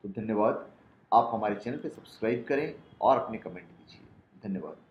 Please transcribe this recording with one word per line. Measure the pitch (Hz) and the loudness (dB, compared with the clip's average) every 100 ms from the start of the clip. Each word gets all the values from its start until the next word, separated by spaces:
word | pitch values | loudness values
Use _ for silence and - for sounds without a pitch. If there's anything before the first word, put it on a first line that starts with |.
तो | 101 | -8
धन्यवाद, | 104 110 107 110 - - - _ _ _ | -8 0 4 4 2 -8 -20 _ _ _
आप | 113 117 | 4 6
हमारे | 113 107 101 | 0 -2 -2
चैनल | 117 147 | -6 -6
पे | - | -8
सब्सक्राइब | - - - 113 120 - | -12 -20 -4 -2 -2 0
करें | 139 151 - - - | -2 -2 -8 -20 0
और | 117 131 | 4 4
अपने | - 113 | 0 -10
कमेंट | - 90 - | -12 -14 -18
दीजिए। | - - - - - _ - | -20 -20 -20 -20 -20 _ -12
धन्यवाद। | 104 95 76 - _ | -6 -6 -8 -14 _